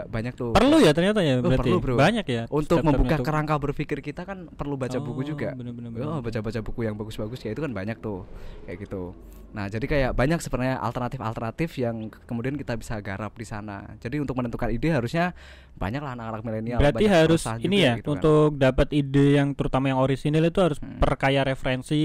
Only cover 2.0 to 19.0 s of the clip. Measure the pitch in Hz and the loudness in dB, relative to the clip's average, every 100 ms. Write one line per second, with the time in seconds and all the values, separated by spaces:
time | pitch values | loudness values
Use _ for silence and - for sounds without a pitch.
2 | 151 226 - 117 117 147 156 170 160 135 | 4 2 -2 -4 -2 -2 2 2 4 4
3 | 127 156 151 151 151 151 143 156 147 143 | 4 2 0 -2 0 -2 -2 -4 -6 -6
4 | 147 143 180 190 160 - 143 135 123 123 | -8 -10 -12 -12 -14 -10 -6 -4 -4 -4
5 | 117 120 143 147 101 127 120 120 117 113 | -4 -6 -6 -4 -6 -6 -10 -10 -10 -8
6 | 147 160 117 110 110 110 104 - 110 107 | -6 -4 -4 -4 -4 -6 -6 -4 -4 -4
7 | 107 - 107 127 110 110 151 98 98 113 | -8 -8 -8 -6 -6 -6 -6 -4 -6 -6
8 | 110 95 104 - - - - 90 101 98 | -8 -8 -10 -14 -14 -14 -12 -12 -10 -8
9 | 90 - - - - 107 98 107 131 151 | -10 -12 -18 -20 -14 -8 -6 -4 -2 0
10 | 123 117 135 170 - 127 131 131 110 123 | 0 2 0 0 -2 -2 -2 -2 -4 -4
11 | 120 127 110 117 113 - 165 - 117 113 | -6 -4 -6 -4 -6 -4 -6 -2 -4 -4
12 | 110 - - 117 123 143 113 113 - 113 | -8 -14 -10 -6 -4 -6 -6 -6 -6 -8
13 | 101 98 104 - 110 107 104 98 104 110 | -6 -8 -8 -10 -10 -10 -10 -12 -12 -12
14 | 117 147 139 127 120 110 117 120 151 151 | -6 -4 -2 -2 -4 -2 -2 0 2 2
15 | 120 170 175 - - - - - 95 131 | 0 0 -2 -4 -16 -20 -20 -8 -6 -4
16 | 147 123 113 110 117 110 113 117 143 - | -6 -8 -8 -6 -4 -4 -2 2 2 4
17 | 208 175 160 165 120 113 165 196 143 117 | 4 6 6 4 0 -2 0 2 2 2
18 | 151 147 156 151 151 147 131 151 143 151 | -2 0 4 6 4 4 4 4 2 0